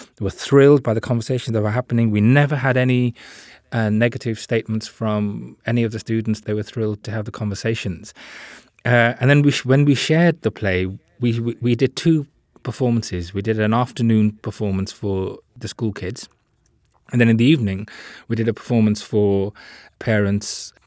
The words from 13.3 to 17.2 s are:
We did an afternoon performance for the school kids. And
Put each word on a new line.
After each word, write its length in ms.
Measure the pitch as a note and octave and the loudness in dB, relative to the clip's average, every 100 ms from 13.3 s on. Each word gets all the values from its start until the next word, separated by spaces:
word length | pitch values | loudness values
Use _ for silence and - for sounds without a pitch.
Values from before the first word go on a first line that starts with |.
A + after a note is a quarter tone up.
We 80 | G2 | -6
did 160 | G#2 A2 | -2 0
an 160 | G#2+ | 0
afternoon 580 | A2+ B2 - A#2 A2 G#2+ G#2 | 0 -2 -2 2 4 2 0
performance 500 | A2 - G#2 F#2+ F#2 | -10 -6 -4 -4 -6
for 460 | - G2+ F#2+ F#2+ G2+ _ - | -6 -4 -4 -6 -10 _ -14
the 100 | G#2+ | -14
school 240 | - A2+ | -6 -6
kids. 360 | G2+ F#2+ - - _ _ _ _ _ _ _ - | -6 -10 -10 -16 _ _ _ _ _ _ _ -4
And 80 | B2 | 2